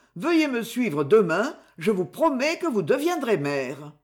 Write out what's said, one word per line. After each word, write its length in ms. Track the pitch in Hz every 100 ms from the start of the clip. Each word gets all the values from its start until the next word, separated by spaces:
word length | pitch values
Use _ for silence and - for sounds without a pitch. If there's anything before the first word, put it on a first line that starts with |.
| _ -
veuillez 320 | 262 339 302
me 160 | 240
suivre 400 | 220 247 233 147
demain, 520 | 143 220 180 165 254 - - -
je 140 | 165
vous 140 | 190 165
promets 520 | - 320 262 285 339
que 100 | 339
vous 140 | 220
deviendrez 560 | 156 254 311 349 240 190
mère. » 560 | 143 143 127 143 151 -